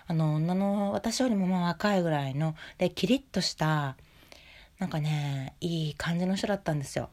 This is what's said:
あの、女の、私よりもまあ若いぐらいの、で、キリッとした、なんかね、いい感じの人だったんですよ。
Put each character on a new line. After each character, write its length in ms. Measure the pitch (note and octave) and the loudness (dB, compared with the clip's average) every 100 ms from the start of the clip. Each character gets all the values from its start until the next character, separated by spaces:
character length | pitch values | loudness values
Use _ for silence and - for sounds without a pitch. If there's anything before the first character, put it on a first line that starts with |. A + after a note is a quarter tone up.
| - | -4
あ 80 | |
の、 220 | D#3+ D#3 D3+ | 0 2 2
女 180 | E3 | 2
の、 380 | F#3 G3 G3+ G3+ | 2 0 0 0
私 300 | G3+ A3+ A3+ | 0 -2 0
よ 80 | C4 | 2
り 60 | G3+ | 2
も 120 | F3+ | 2
ま 140 | F#3 | 2
あ 0 | F3 | 0
若 260 | E3+ G#3 G3 | 0 2 2
い 80 | |
ぐ 80 | E3+ | 2
ら 160 | D3+ C3+ | 0 0
い 80 | C3+ | -2
の、 200 | D#3+ D#3+ - - | -2 -4 -12 -2
で、 140 | F3+ | -2
キ 160 | - F#3 | 0 2
リ 100 | C4 | 2
ッ 40 | |
と 180 | - F#3+ | 0 -4
し 140 | - - | -2 0
た、 400 | D#3 D#3 C#3+ C3 - - - - - - - - | 0 2 0 -6 -16 -20 -20 -20 -20 -20 -20 -8
な 80 | F#3+ | -4
ん 20 | |
か 100 | D#3+ | -2
ね、 560 | D3+ D3+ C#3+ C#3 C3 - | 0 0 -2 -4 -6 -6
い 300 | E3+ E3 D#3 | -4 -2 -2
い 40 | |
感 240 | D3 D#3+ E3+ | -4 -2 0
じ 80 | F3+ | 0
の 100 | G3 | 0
人 120 | G#3 | 0
だ 60 | |
っ 100 | G3 | -2
た 100 | - | 0
ん 60 | D3 | -2
で 60 | C#3 | -2
す 120 | - | -4
よ。 120 | - | -6